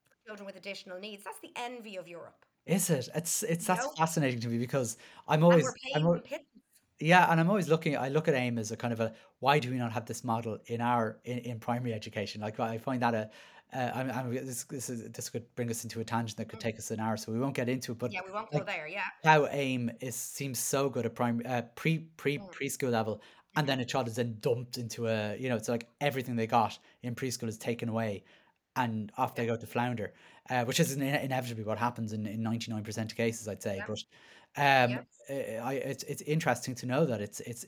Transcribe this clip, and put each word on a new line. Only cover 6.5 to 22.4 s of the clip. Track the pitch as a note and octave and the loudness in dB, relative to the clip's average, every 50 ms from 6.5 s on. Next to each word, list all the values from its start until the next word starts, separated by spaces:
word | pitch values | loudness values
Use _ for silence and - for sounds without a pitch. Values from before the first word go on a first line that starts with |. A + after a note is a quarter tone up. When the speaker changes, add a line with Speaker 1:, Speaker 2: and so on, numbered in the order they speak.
| _ - - _ _ _ _ _ _ _ | _ -20 -20 _ _ _ _ _ _ _
Speaker 2:
Yeah, | D3 D#3 F3 F3+ E3 D3 | 6 8 8 8 8 8
and | E3 D#3+ | 6 6
I'm | E3 F3 | 6 6
always | G#3 G#3+ E3+ C3+ | 4 2 4 4
looking, | D#3+ D#3+ - D#3+ C#3+ | 2 2 2 0 0
I | - B2 C3+ | 0 0 0
look | C#3 D#3 D#3 | 2 2 2
at | E3+ D3 | 4 2
aim | B2+ B2 B2 A#2+ A#2 | 4 2 2 0 -2
as | G#2+ G#2 A2+ | -2 -4 -4
a | |
kind | - - A#2+ A#2+ | -4 -2 -2 0
of | A2+ | 0
a, | A2+ A2 - - - - _ _ | 0 -2 -2 -6 -16 -20 _ _
why | B2+ C3 C#3+ D3+ | 2 4 4 4
do | C3 B2 | 2 0
we | B2+ | -2
not | B2+ B2 A#2 A2 | -2 -2 -2 -2
have | A#2+ A2+ | -4 -4
this | A#2 A2+ - - | -6 -8 -6 -2
model | B2+ A2+ A#2 A2+ A2+ G#2+ G#2 - | 0 0 0 0 -2 -4 -6 -6
in | - A#2+ A2+ | -6 -4 0
our, | A#2 A#2+ B2 A#2+ A2+ A2 A2 - - | 2 2 4 4 2 0 -2 -6 -8
in, | B2 B2 B2 | -8 -6 -6
in | - B2 A#2+ A2+ | -6 -6 -8 -6
primary | - - A#2+ A#2+ A#2+ A#2+ A2 | -4 -2 -2 -2 -2 -2 -4
education? | A2 - A2+ - A2 G2+ G2 - G#2+ G#2 | -6 -8 -8 -6 -4 -4 -4 -6 -6 -6
Like, | G#2+ G#2 - | -6 -4 -2
I | A#2+ A2+ A2+ | -2 -2 -4
find | A2+ - C#3 C3 B2 | -4 -4 -4 -2 2
that | B2 A#2+ A#2 | 2 2 2
a, | A2 G#2+ A2 - - - - - - - _ - | 2 -2 -4 -8 -16 -20 -20 -20 -20 -18 _ -6
uh, | C3+ B2+ A#2+ - | -4 -4 -2 -2
I'm, | A#2+ C3 C3 | -2 -4 -2
I'm, | A2+ B2+ C3 B2 A#2 | -2 -4 -4 -2 -4
this, | C3 C3 C3 B2 A#2+ - | -4 -4 -6 -8 -8 -8
this | - D3 C3+ A#2 - | -8 -10 -8 -8 -8
is, | B2 A#2 A2 A#2 | -8 -8 -8 -10
this | A#2 - A#2+ - | -10 -10 -10 -8
could | - A#2+ A#2 - _ | -8 -8 -10 -8 _
bring | - B2 A#2 | -4 -4 -2
us | A2+ A#2 - | -4 -4 -6
into | A2+ - A#2 | -6 -6 -6
a | A2+ | -4
tangent | A2 A#2 A#2 A#2 A2 - - | 0 0 0 0 -2 -4 -8
that | A2 - | -8 -8
could | - A2 | -8 -6
Speaker 1:
Mm. | - | -4
Speaker 2:
take | A2+ G#2+ - | -4 -4 -4
us | - - | -6 -6
an | A2+ G#2 | -4 -2
hour, | A2 A2+ A2+ | 0 0 -2
so | A2 - - | -2 -4 -4
we | A2 A2+ | -2 -2
won't | C3 C#3 C3+ | -2 -2 0
get | - B2 A#2 | 0 0 0
into | C3 B2+ - - A#2+ | -2 -2 -4 -6 -6
it, | A#2 | -4
but, | B2 A#2+ G#2 | -6 -6 -4
Speaker 1:
Yeah, | F#2 F#3 | -6 -8
we | F#3 F#3+ | -8 -8
won't | G#3 A3 A3 | -8 -6 -2
go | D3 D3 | -2 -2
Speaker 2:
like, | - | -2
Speaker 1:
there, | G#3 G3 E3+ D3+ D#3 | -2 -4 -6 -6 -8
yeah. | F3 G3+ F#3 - - - - | -6 -6 -6 -6 -8 2 6
Speaker 2:
how | D#3+ D#3 D3+ C#3+ | 8 8 8 8
aim | - - C#3+ C#3 C3+ C3 B2+ B2 A#2 - - | 4 2 0 0 0 0 0 -2 -2 -4 -6
is, | B2+ B2+ A#2+ | -8 -8 -6
seems | - - - - - C#3 C#3 B2+ A#2+ | -8 -8 -10 -8 -6 -6 -4 -4 -4
so | - - - C3+ C#3 C#3 | -2 0 2 2 2 2
good | C3 C3 A2+ | 0 0 -2
at | A2+ A2+ | -2 0
prim-, | - B2+ A#2+ A#2 A#2 A#2 | 2 2 2 2 0 0
uh, | B2 B2+ A#2+ A#2 A#2 - | 0 -2 -2 -2 -4 -8
pre, | - - D#3+ D#3+ D#3 | -2 0 2 2 2
pre, | D#3+ - - - - C#3 C#3+ | -2 -8 -14 -4 -2 0 0
Speaker 1:
Mm. | C#3+ | 0